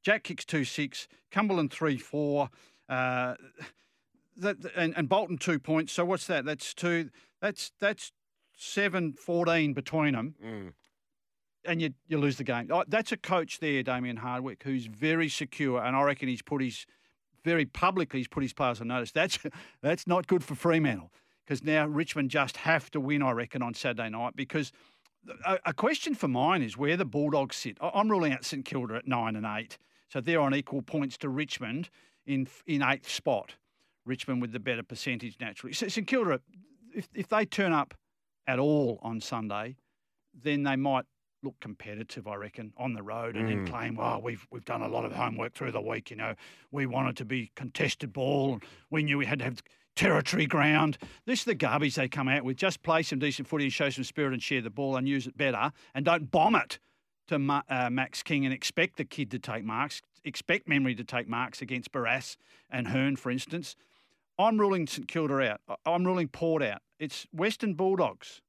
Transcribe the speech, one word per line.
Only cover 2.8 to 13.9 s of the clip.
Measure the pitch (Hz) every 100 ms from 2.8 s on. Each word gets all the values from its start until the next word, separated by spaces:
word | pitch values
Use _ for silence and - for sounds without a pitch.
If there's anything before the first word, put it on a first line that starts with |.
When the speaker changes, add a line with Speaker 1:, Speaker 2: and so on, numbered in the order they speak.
| _
Speaker 1:
Uh, | 131 127 127 123 - 131 - - _ _ _ _ _ _ -
that, | 196 - 156 180
and, | 165 165
and | 147
Bolton | 190 180 170
two | - 151
points. | - 156 160
So | - 175
what's | 185 -
that? | 160 135
That's | 151 -
two. | - 180 170 160 _ _ _
That's, | 202 - - _
that's | 202 208 - _ _ _ _ _
seven | - 202 202 185 160
fourteen | 139 - 170 170 165 151
between | 139 135 160 151 120
'em. | 131 151
Speaker 2:
Mm. | 110 107 95 - _ _ _ _ _ _ _ _ -
Speaker 1:
And | 165
you, | 156 131 _
you | 156
lose | 143 131
the |
game. | 135 120 120
Oh, | 170 -
that's | 214 220
a | 226
coach | - 185 160 -
there, | 156 139
Damien | 127